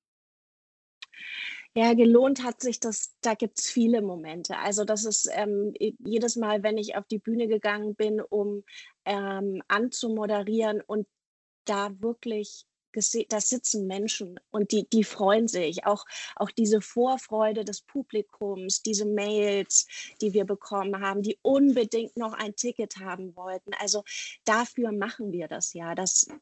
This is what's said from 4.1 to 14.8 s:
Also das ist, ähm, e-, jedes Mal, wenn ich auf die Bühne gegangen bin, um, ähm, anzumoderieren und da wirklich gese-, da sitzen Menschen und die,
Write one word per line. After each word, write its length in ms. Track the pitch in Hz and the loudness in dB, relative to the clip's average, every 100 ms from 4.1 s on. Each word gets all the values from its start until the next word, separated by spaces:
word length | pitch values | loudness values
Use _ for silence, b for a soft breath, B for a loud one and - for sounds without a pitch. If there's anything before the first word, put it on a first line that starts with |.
| 175 156 170 - - | -4 -8 -10 -8 -4
Also 280 | 202 208 208 | -2 0 0
das 180 | 214 220 | 0 0
ist, 240 | 208 - | 0 0
ähm, 420 | - 208 202 208 - | 0 0 0 -2 -2
e-, 140 | 214 - | -4 -4
jedes 360 | 196 220 233 233 | -2 0 0 0
Mal, 280 | 214 214 | 0 0
wenn 140 | 208 220 | 0 -2
ich 180 | 208 202 | -2 -6
auf 100 | - | -4
die 120 | 220 | -6
Bühne 280 | - 226 226 | -2 -2 0
gegangen 480 | 214 208 208 214 214 | 0 0 -2 -4 -2
bin, 260 | 214 214 | 0 0
um, 420 | - 208 202 202 - B B _ - | -2 -2 -2 -4 -10 B B _ -4
ähm, 560 | 202 196 196 196 190 - | -2 -2 -4 -4 -6 0
anzumoderieren 1120 | 202 247 - 233 214 208 208 202 226 220 208 | 0 0 -2 -4 -2 0 0 0 0 2 -2
und 260 | - 214 202 _ _ _ _ _ - | -2 -4 -4 _ _ _ _ _ -4
da 260 | 202 202 190 | -2 -2 -4
wirklich 640 | 226 233 240 214 208 - _ _ _ 220 | -4 -4 -4 -4 -6 -12 _ _ _ -2
gese-, 320 | 208 226 - | -2 -2 -2
da 120 | 214 | -2
sitzen 440 | - 254 - 220 190 | 0 -2 0 -2 -2
Menschen 520 | 196 214 - 185 180 _ | -2 -4 -4 -8 -12 _
und 200 | 214 208 | -2 2
die, 160 | 214 | 2